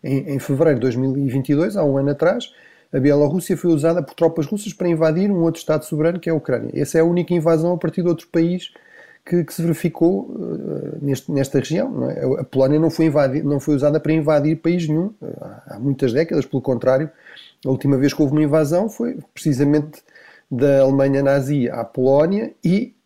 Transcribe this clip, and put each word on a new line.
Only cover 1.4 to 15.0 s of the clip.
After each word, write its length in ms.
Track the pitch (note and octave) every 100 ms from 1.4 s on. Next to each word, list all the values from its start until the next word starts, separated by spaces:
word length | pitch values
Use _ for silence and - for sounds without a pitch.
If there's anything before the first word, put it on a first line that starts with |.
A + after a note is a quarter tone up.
| C3
e 80 | D3
dois, 200 | F#3 G3+
há 60 |
um 160 | D3+ C#3
ano 120 | C#3
atrás, 420 | C#3+ E3 A#3+ - _ - _ _
a 80 | C#3
Bielorrússia 560 | C#3 C#3+ D3 F3+ - F3
foi 160 | F3
usada 320 | D#3+ D#3+ E3+
por 100 | D3
tropas 320 | - E3 E3 D3
russas 260 | G#3 G#3
para 160 | - F3
invadir 440 | D#3+ D#3+ D#3+ G3+
um 100 | F#3+
outro 160 | E3 E3
Estado 260 | - D#3
soberano 360 | - D3+ D#3+ F3+
que 80 | E3+
é 40 |
a 40 | D#3+
Ucrânia. 340 | - B2 A#2+
Essa 260 | - C#3+ D#3+
é 20 |
a 40 |
única 300 | E3 F3 E3
invasão 380 | F3 D#3+ E3 E3+
a 40 | F3
partir 260 | E3+ -
de 60 | F3
outro 200 | E3+ -
país 420 | E3 E3 F3+ - - _ - - _
que, 200 | - F3
que 100 | D#3+
se 80 | -
verificou, 720 | E3+ D3+ E3+ - E3+ G3 - -
eh, 600 | - - - D3+ - -
neste, 280 | C#3+ C3 -
nesta 280 | C#3 C3+ C#3+
região, 320 | - E3 C4+
não 200 | B2+ B2
é? 140 | -
A, 160 | B2+ C3
a 40 |
Polónia 340 | C3 C3 C3 D3+
não 120 | D#3+
foi 160 | D#3+ D#3+
invadi-, 360 | D3 C#3 C#3
não 180 | C#3+ C#3+
foi 140 | C#3+
usada 260 | C#3+ D3 D3+
para 120 | D3+
invadir 440 | D#3+ D3 D3+ D3 D#3+
país 320 | E3 F3+ D#3+
nenhum, 240 | D3+